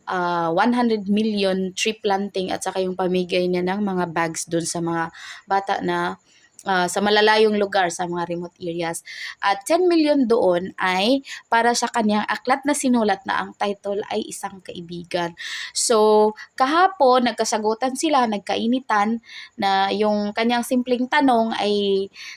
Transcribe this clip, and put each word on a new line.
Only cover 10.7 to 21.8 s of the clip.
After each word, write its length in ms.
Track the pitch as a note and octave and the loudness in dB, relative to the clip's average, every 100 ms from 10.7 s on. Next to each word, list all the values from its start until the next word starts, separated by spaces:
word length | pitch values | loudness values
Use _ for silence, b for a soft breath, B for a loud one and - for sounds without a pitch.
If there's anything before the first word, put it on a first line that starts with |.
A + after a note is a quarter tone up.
| - | -4
ay 460 | F#3 F#3 G#3+ C#4 B B - | -2 0 2 0 B B 0
para 260 | A#3 A#3 | 2 2
sa 140 | A#3+ A#3 | 0 -2
kanyang 400 | A#3+ G#3+ G#3 - | 0 2 0 -2
aklat 400 | G#3+ - C4+ C#4+ | -4 0 0 0
na 80 | |
sinulat 480 | C#4+ C4 A#3+ G#3 G3 | 0 2 2 2 0
na 220 | G#3 - F#3+ | -2 -4 -4
ang 40 | - | -6
title 460 | G#3 G3 G3+ G3+ - | -6 -4 -6 -6 -6
ay 160 | G#3 - | -6 -6
Isang 320 | - G3 F#3+ | -10 -12 -12
Kaibigan. 800 | - F3+ E3+ F3 E3+ F3 E3+ E3+ B B B | -16 -16 -12 -14 -6 -4 -4 -8 B B B
So, 640 | - - A3 G#3+ G#3+ G#3+ B B - | -4 2 4 6 6 4 B B -2
kahapon, 720 | C4+ E4 F#4+ F#4+ C4 B3+ A#3+ | 0 4 2 4 4 4 2
nagkasagutan 640 | A3 A3 A3 G#3+ A3 C4 | 0 -2 0 -2 -2 -2
sila, 320 | C4 E4 C#4 A#3 | -2 0 2 2
nagkainitan 960 | G3+ - G3+ A3+ B3+ - G#3+ G#3+ A#3 B B B | -2 -4 -2 0 -2 0 0 2 -2 B B B
na 340 | - G3 G3 G3 | -4 0 2 0
yung 400 | G3+ G#3+ G#3 G#3 | 0 0 0 -2
kanyang 320 | G#3+ A#3 A#3+ A#3 | 0 0 0 0
simpleng 400 | B3+ B3 B3 B3+ | -2 0 -2 2
tanong 480 | D4+ C4+ A3+ A3+ - | 4 4 4 2 -2
ay 520 | G3+ G#3 | 0 0